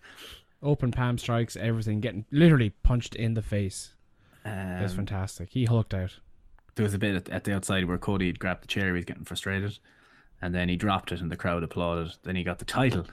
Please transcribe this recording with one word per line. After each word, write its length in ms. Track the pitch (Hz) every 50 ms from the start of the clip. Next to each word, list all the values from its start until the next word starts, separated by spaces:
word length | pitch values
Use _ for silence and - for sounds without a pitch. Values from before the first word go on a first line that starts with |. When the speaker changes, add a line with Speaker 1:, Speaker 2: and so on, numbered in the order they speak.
| - - - - - - - - - _ _ -
Speaker 1:
Open 280 | - 143 147 - 135 123
palm 260 | - 127 123 123 120 117
strikes, 380 | - - 117 117 117 - -
everything, 440 | - 98 117 113 113 107 110 107 104
getting 240 | 101 113 87 101 107 -
literally 380 | 143 147 170 170 156 131 117 101 - _
punched 320 | - - 123 120 - - -
in 200 | - 113 110 113
the 80 | 113
face. 520 | 104 - 107 104 101 95 - - - - - _ _ _ _ _ _ _ - - -
It 380 | 107 107 95 95 92 90 92
was 100 | 98 92
Speaker 2:
Um, 40 | 90 92
Speaker 1:
fantastic. 520 | 98 98 101 95 95 95 - - 87 -
He 140 | - 131 123
hulked 280 | 110 120 113 107 - -
out. 240 | 95 90 92 - - - - - - - - - - _ - -
Speaker 2:
There 100 | - 107
was 100 | 101 101
a 40 | 95
bit 160 | 107 104 98
at, 140 | 90 90 -
at 160 | - 98 -
the 100 | 104 101
outside 300 | 95 - - 101 95 92
where 140 | 87 90 87
Cody 280 | - - 101 98 92
had 120 | 90 82 -
grabbed 220 | - 92 90 - -
the 40 | -
chair, 180 | - 104 98
he 60 | 92
was 120 | 90 90 85
getting 200 | - 90 - -
frustrated, 540 | - 85 - - 98 98 98 98 101 98 - _ - - _ - - - - - - _ -
and 100 | - 90 87
then 140 | 90 87 90
he 80 | 87
dropped 360 | 87 104 104 95 92 - -
it 80 | 90 82
and 100 | 85 80
the 60 | 85
crowd 260 | - - 92 85 87
applauded. 500 | 82 78 - 90 87 85 85 85 82 82 - - -
Then 100 | 87 92
he 60 | 92 85
got 140 | 90 85 -
the 60 | -
title, 420 | - - 123 135 127 107 92 85 -